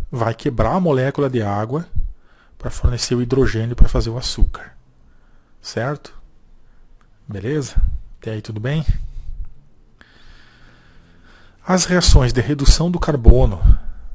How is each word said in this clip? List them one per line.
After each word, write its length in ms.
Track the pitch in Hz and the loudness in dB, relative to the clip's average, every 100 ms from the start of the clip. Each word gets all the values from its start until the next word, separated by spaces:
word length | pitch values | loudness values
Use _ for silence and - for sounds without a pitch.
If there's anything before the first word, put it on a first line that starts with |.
| - | 0
vai 240 | 127 113 | -4 -4
quebrar 400 | 113 151 113 110 | -2 -4 0 0
a 60 | 170 | 0
molécula 480 | 180 131 131 139 139 | 0 0 0 -2 -2
de 140 | 123 | -2
água 440 | 101 101 113 143 170 - - - - _ _ - | -2 -4 -4 -6 -6 -2 -2 -4 -20 _ _ -12
pra 140 | - | -10
fornecer 440 | - - 120 - | -2 -2 0 -2
o 80 | 123 | -2
hidrogênio 520 | 120 131 120 110 113 | 2 4 4 0 -2
pra 140 | 120 - | 6 6
fazer 220 | 127 113 | 6 -2
o 80 | 117 | -6
açúcar, 580 | - - - - - - _ _ - - _ _ _ - | -8 -2 -2 -2 -16 -20 _ _ -20 -20 _ _ _ -20
certo? 540 | - - 120 147 - - - - - - - - - - _ _ - | -12 -6 -6 -8 -12 -20 -20 -20 -20 -20 -20 -20 -20 -20 _ _ -14
Beleza? 560 | 101 107 151 127 - - - - - | -10 -6 -6 -2 2 2 0 -10 -14
Até 120 | - | -10
aí 100 | 110 | -10
tudo 180 | - 107 | -10 -8
bem? 240 | 120 156 147 - - - - - - - - - _ _ - _ - - - _ - - _ - _ _ - - - _ - | -6 -4 -2 -2 -2 -10 -12 -10 -10 -12 -20 -20 _ _ -20 _ -20 -20 -20 _ -20 -20 _ -20 _ _ -20 -20 -20 _ -2
As 180 | 185 | -2
reações 480 | - 180 - 160 123 | 0 0 6 6 6
de 80 | 117 | 0
redução 500 | 120 143 139 - 165 | -2 0 2 2 2
do 80 | 175 | -2
carbono, 640 | - 143 117 120 127 90 - - - - - | -2 2 4 6 4 2 4 4 2 -10 -12